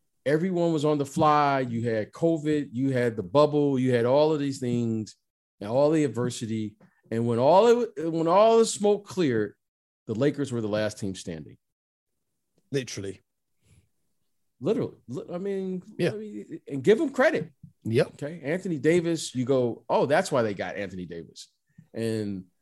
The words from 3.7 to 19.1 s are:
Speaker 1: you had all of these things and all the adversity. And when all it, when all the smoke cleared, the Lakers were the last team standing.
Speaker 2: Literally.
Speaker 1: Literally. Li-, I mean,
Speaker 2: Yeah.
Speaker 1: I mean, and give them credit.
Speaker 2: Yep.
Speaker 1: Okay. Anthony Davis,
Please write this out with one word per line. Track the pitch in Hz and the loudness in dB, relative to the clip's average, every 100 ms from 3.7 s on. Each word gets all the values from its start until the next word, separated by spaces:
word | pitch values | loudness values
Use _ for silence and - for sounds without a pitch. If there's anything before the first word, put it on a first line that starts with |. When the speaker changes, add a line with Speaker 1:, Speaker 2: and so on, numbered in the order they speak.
| 135 | 2
Speaker 1:
you | 127 | 2
had | 120 | 2
all | 120 139 156 | 4 4 4
of | 156 | 2
these | 143 127 | -2 -4
things | 123 120 117 113 101 - _ _ _ - | -2 -2 -2 -2 -6 -14 _ _ _ -14
and | 101 | -4
all | 123 147 | 2 2
the | 160 | 2
adversity. | 143 113 123 120 110 110 107 - _ _ - | 0 -2 -4 -4 -6 -6 -6 -10 _ _ -8
And | 113 117 | -2 0
when | 117 | 2
all | 135 175 233 240 | 6 6 6 4
it, | 233 - 160 | 0 -4 -4
when | 165 165 | -2 2
all | 180 226 233 | 6 6 6
the | 226 | 4
smoke | - 202 202 202 | 2 0 0 -2
cleared, | - 156 113 104 - _ _ _ _ - | -2 0 2 -2 -6 _ _ _ _ -8
the | |
Lakers | 110 143 143 135 | -2 0 0 -4
were | 120 | -4
the | 107 | -2
last | 104 107 - | -2 -2 -4
team | 101 | -8
standing. | 92 - 82 76 - _ _ _ _ _ _ _ _ _ _ - | -8 -10 -12 -14 -20 _ _ _ _ _ _ _ _ _ _ -8
Speaker 2:
Literally. | 139 123 - 98 95 _ _ _ _ _ _ _ _ _ _ _ _ _ - | -6 -6 -10 -10 -12 _ _ _ _ _ _ _ _ _ _ _ _ _ -8
Speaker 1:
Literally. | 135 233 120 - - | -4 -2 -4 -8 -14
Li-, | 139 - | -12 -10
I | 175 | -8
mean, | 196 196 190 185 - - | -6 -6 -6 -8 -10 -4
Speaker 2:
Yeah. | 170 | -4
Speaker 1:
I | 214 | -4
mean, | 214 208 196 - - | -10 -14 -14 -16 -10
and | 139 | -2
give | 127 226 | 2 4
them | 311 | 2
credit. | 262 285 311 - _ - _ | 2 0 0 -6 _ -20 _
Speaker 2:
Yep. | 107 113 - | -2 0 0
Speaker 1:
Okay. | - 143 170 | -4 -12 -10
Anthony | 135 175 185 156 | -6 -4 -4 -2
Davis, | 135 175 165 | 2 2 2